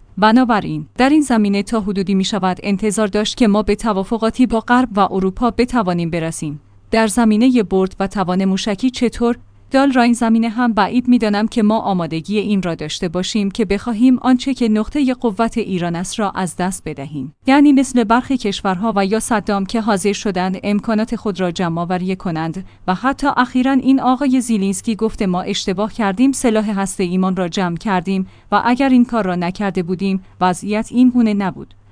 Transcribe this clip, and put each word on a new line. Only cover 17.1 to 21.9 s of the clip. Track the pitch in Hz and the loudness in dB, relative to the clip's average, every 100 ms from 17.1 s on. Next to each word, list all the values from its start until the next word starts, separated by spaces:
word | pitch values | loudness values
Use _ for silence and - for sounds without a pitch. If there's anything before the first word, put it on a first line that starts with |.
| 147 131 - - | -10 -10 -6 2
یعنی | 269 294 | 6 6
مثل | 269 269 247 | 6 4 2
برخی | 220 233 - 269 | 2 2 0 -2
کشورها | 208 196 202 180 226 202 | -2 -4 -2 -2 -2 0
و | 190 | 0
یا | 220 | 0
صدام | - 220 196 202 190 | 0 -2 0 -2 -2
که | 233 | -2
حاضر | 220 196 202 | 0 0 0
شدند | 202 214 180 185 185 | -2 -2 -2 -2 -4
امکانات | 202 208 214 214 220 226 | -2 -2 0 -2 -2 -4
خود | 214 180 | -4 -2
را | 180 | -2
جمع | 170 175 165 | -2 -2 -2
آوری | 170 | -2